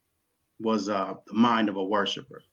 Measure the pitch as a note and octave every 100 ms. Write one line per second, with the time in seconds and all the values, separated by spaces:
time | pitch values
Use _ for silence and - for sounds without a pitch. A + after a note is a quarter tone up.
0 | _ _ _ _ _ - A2 A2 F#2+ G2
1 | F#2+ F#2+ - G#2+ A#2+ A2+ G#2 G2 F#2+ G#2
2 | G2 G2 - - _